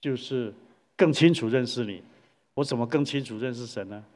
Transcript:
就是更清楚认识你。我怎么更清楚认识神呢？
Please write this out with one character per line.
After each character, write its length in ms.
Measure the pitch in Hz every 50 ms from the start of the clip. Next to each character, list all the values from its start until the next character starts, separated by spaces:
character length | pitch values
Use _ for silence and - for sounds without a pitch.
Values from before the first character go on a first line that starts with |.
就 140 | - 147 131
是 360 | 123 - - 135 127 120 110 101 - - - _ _ _ _ _ _
更 160 | 190 165 147
清 180 | - 151 170
楚 160 | 170 - 120 113
认 160 | 117 131 127
识 220 | 117 - 123 120
你。 160 | 104 98 87 - - - _ _ _ _ _ _ _ _
我 80 | - 143
怎 140 | 139 139 120
么 80 | 120
更 180 | 117 123 156 143
清 200 | 139 - 143 135
楚 160 | 113 113 107
认 120 | 120 131
识 140 | 123 117 123
神 240 | 117 - - 98 95
呢？ 160 | 104 104 107 - _